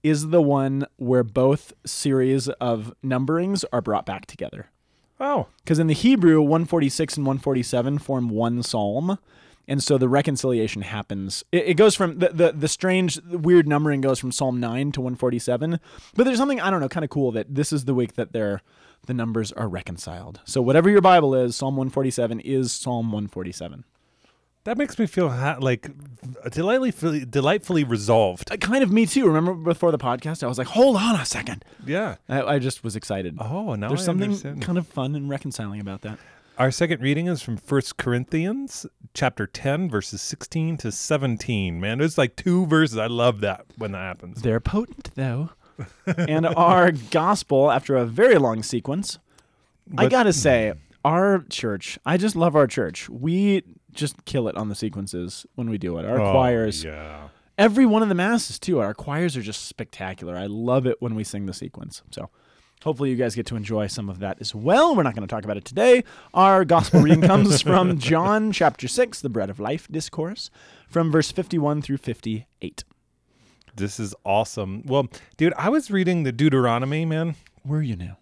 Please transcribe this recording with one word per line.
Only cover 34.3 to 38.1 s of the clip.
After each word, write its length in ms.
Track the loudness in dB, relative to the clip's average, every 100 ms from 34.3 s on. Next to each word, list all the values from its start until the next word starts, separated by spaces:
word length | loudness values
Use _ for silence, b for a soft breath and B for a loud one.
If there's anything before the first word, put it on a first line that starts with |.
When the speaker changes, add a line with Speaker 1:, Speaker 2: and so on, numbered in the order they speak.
Speaker 2:
understand. 320 | -4 -6 -8
Speaker 1:
kind 160 | -4 -4
of 80 | -4
fun 280 | -6 -4
and 140 | -4 -6
reconciling 520 | -6 -8 -8 -10 -8
about 220 | -10 -10
that. 160 | -12 -14 b b b -2
Speaker 2:
Our 120 | 0
second 320 | 0 -2 0
reading 240 | 0 0 -2
is 160 | -4
from 160 | -6 -10
First 380 | -2 -2 -2 -6
Corinthians 880 | -2